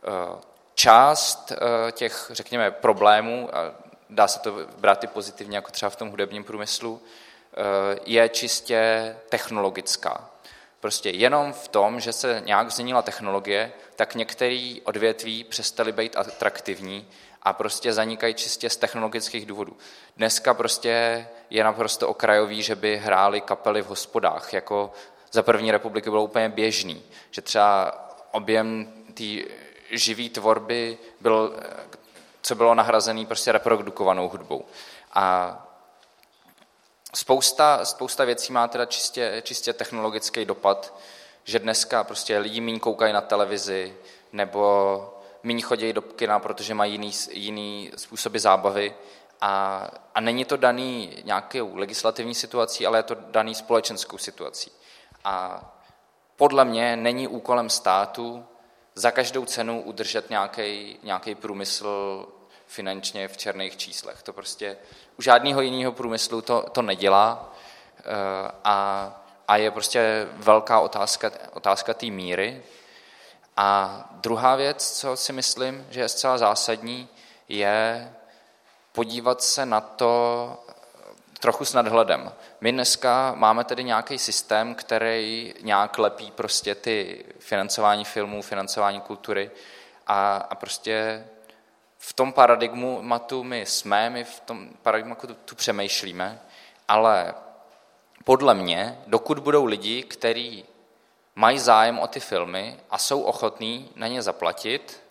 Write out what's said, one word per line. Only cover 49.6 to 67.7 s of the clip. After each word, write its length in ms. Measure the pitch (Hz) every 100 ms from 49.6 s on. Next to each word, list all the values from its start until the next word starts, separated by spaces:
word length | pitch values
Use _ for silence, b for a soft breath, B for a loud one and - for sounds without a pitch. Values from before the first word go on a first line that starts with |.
| 95 98 98 - - 110
a 60 |
není 240 | 113 120 131
to 120 | 139
daný 600 | 123 123 131 123 95 -
nějakou 520 | - 98 - 135 107 87
legislativní 600 | 98 110 113 113 117 117
situací, 500 | - 123 113 - 101
ale 140 | 113
je 40 |
to 120 | 110 117
daný 400 | - 110 110 110
společenskou 640 | - 113 - 101 - 98
situací. 540 | - - 80 - - _ b b b b
A 380 | 101 95 92 90 87 - b b _ _ _ _
podle 300 | 143 135 127
mě 300 | 113 120 117
není 320 | 117 123 131
úkolem 420 | 117 - 123 113
státu 760 | - - 92 101 - 120 120 - - b b b -
za 160 | 120
každou 340 | 123 123 131 120
cenu 360 | - 113 117
udržet 480 | - 104 110 110 -
nějakej, 680 | 107 101 - 104 104 104 104
nějakej 320 | 107 92 110 104
průmysl 880 | 110 98 98 - 104 101 98 98 95 - _ b b
finančně 600 | - 98 98 92 104 98
v 100 | -
černých 400 | 107 95 95 -
číslech. 460 | - - - -
To 100 | -
prostě 440 | 101 - - 104 101 B B B -
u 20 |
žádného 400 | 123 120 139 139
jiného 300 | 135 127 127
průmyslu 500 | 120 120 113 - 117
to, 240 | 110 120 -
to 100 | -
nedělá, 720 | 110 95 98 98 110 117 - B B